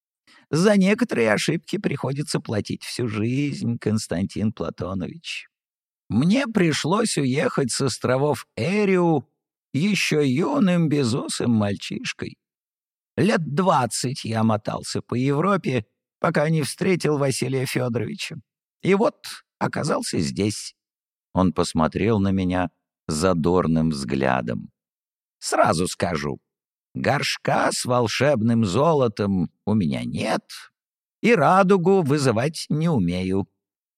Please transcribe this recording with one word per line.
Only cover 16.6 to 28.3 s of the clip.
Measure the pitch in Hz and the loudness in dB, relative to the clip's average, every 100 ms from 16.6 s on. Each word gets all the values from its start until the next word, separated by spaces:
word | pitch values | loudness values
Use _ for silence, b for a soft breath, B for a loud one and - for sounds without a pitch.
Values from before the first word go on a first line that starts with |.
встретил | 131 - 190 175 151 147 | -2 -2 0 0 0 2
Василия | 139 - 127 135 131 | 0 0 -2 -2 -2
Федоровича. | 135 123 117 107 - - - _ _ _ _ | -2 -2 -2 -4 -8 -10 -12 _ _ _ _
И | 170 | 0
вот | 196 269 - - - _ - | 2 2 -2 -18 -18 _ -6
оказался | - - 147 220 - - | -6 -4 -2 -2 -2 -2
здесь». | 71 64 104 - - _ _ _ _ _ _ | -2 0 -2 -2 -12 _ _ _ _ _ _
Он | 90 92 | 0 2
посмотрел | - 85 82 78 - 101 107 | 2 0 2 0 0 0 2
на | 98 | 2
меня | 95 90 90 90 _ _ _ - | 0 0 0 -2 _ _ _ -6
задорным | 76 92 85 85 90 80 80 80 | 0 2 2 2 2 4 2 2
взглядом. | 69 67 67 65 64 58 50 - _ _ _ _ _ _ _ | -2 -4 -2 0 0 -2 -8 -10 _ _ _ _ _ _ _
«Сразу | - 320 330 82 90 | -4 2 2 2 -2
скажу, | - 90 78 73 62 _ _ _ _ _ | -2 -4 -2 -6 -8 _ _ _ _ _
горшка | 65 82 143 151 - - 139 - | -4 -2 -2 -4 -4 -2 0 -2
с | - 123 | -4 -2
волшебным | 123 113 - 139 | 0 0 0 0